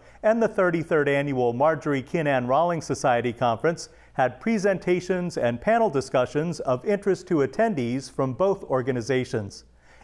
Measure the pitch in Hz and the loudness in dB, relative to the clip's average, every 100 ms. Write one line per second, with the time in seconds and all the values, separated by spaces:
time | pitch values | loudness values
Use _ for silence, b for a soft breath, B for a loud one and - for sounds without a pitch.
0 | B B 214 226 220 220 180 170 156 160 | B B 0 2 2 2 2 0 0 2
1 | 143 139 143 131 123 120 151 160 151 139 | 2 2 0 0 0 2 2 2 0 -2
2 | 123 175 147 131 123 135 170 170 - 135 | -2 -2 0 0 2 2 2 -2 -4 -2
3 | 143 120 120 117 123 113 160 170 - b | 2 2 0 0 0 2 0 -2 -8 b
4 | b - 127 113 220 220 196 185 - 180 | b -2 -2 -2 -2 0 0 0 0 0
5 | 180 185 180 151 120 120 - 226 220 139 | 0 -4 -4 0 0 0 0 2 2 0
6 | 127 139 123 151 165 156 - 127 214 202 | 0 0 0 -2 -4 -4 -2 -2 0 0
7 | 202 175 - 160 131 - 226 165 120 127 | 0 -2 0 0 2 2 0 0 -2 -4
8 | - - 135 120 190 190 - 131 127 123 | -6 -4 -2 0 0 0 -2 -2 0 -2
9 | 110 127 123 117 101 - - b b b | 0 -2 0 -4 -6 -12 -20 b b b